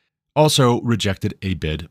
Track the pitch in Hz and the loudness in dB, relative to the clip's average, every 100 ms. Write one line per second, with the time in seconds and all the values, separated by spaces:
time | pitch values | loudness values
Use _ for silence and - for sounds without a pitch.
0 | _ _ _ - 151 147 123 120 120 110 | _ _ _ 0 2 4 2 2 0 -2
1 | 101 95 104 - 95 85 80 76 82 | -2 -2 -4 -4 -6 -4 -4 -6 -8